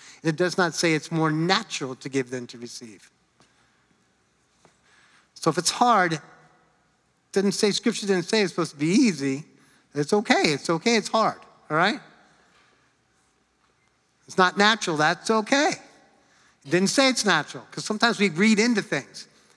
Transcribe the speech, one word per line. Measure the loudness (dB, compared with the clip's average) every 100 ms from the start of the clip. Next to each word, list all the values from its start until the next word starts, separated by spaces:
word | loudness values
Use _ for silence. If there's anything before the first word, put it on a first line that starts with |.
| -20 -8
And | -6
it | -2
does | -2 0
not | -2
say | 0 0
it's | 0 -2
more | -2 0
natural | 0 0 -2 -4 -10 -10
to | -10 -6
give | -4 -4
than | -8 -12
to | -16
receive. | -16 -16 -20 -20 -20 _ _ _ _ _ _ _ _ _ _ _ _ _ _ _ _ _ _ _ _ _ _
So | -6 -2
if | -2
it's | -2
hard, | 2 4 4 2 -2 -10 -20 _ _ _ _ _ _ _ _ _
didn't | -2 0
say, | 0 0
Scripture | 0 -2 -4 -2
didn't | -2
say | 0 0
it's | 0
supposed | -2 -6
to | -2
be | 0
easy. | 4 4 2 -4 -4 -8 _ _ _ _
It's | -6 0
okay, | 0 2 2
it's | 4 0 -2
okay, | -2 2 0
it's | 2
hard, | 2 0 -2 -14 _ _
all | 0
right? | 0 -2 -10 _ _ _ _ _ _ _ _ _ _ _ _ _ _ _ _ _ _ _ _ _ _
It's | 0
not | 0 4
natural, | 2 2 -2 0
that's | 0 0 -2
okay. | -2 0 0 0 -2 -12 -20 _ _ _ _ _ _
It | -4
didn't | 0 2
say | 2 2
it's | 2
natural, | 0 0 -2 -12 -14
'cause | -12
sometimes | -8 -2 0 2
we | 0
read | 2 2 4
into | 2 0
things. | -2 -6 -8 -16 -20 _ _